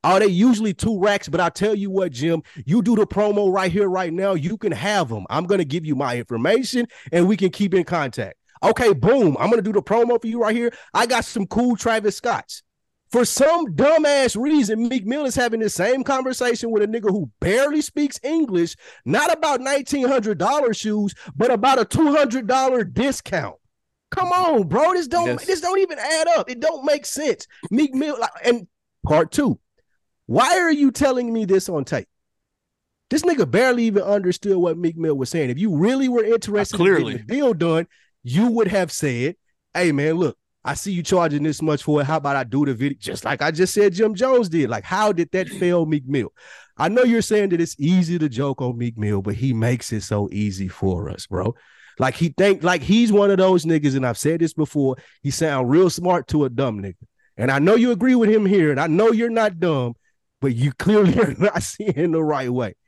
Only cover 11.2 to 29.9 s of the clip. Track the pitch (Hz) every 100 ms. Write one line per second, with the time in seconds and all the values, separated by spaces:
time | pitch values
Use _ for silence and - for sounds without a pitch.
11.2 | 208 233 196 220 247 226 233 220 208 -
12.2 | 240 214 - - _ _ _ _ _ 240
13.2 | 233 - 285 339 294 151 277 320 302 285
14.2 | 254 202 269 302 208 220 233 254 190 277
15.2 | 277 254 240 226 214 - 226 262 262 269
16.2 | 262 254 247 233 233 220 208 226 202 202
17.2 | 143 _ - 220 277 302 294 - 294 -
18.2 | 277 330 277 180 165 - - - - 202
19.2 | 302 320 311 269 262 285 277 285 247 269
20.2 | 214 180 190 285 254 214 214 208 202 -
21.2 | - 139 240 233 254 269 214 - 311 302
22.2 | 277 247 208 254 262 254 208 123 269 269
23.2 | - 180 113 76 _ _ _ _ _ -
24.2 | 370 359 359 277 175 190 320 359 285 339
25.2 | 339 - - 370 349 392 381 294 233 311
26.2 | 320 330 226 247 302 302 269 294 - -
27.2 | 294 190 - - - 226 294 262 302 254
28.2 | 226 - 240 240 180 _ _ _ - 151
29.2 | 160 - 277 117 _ _ _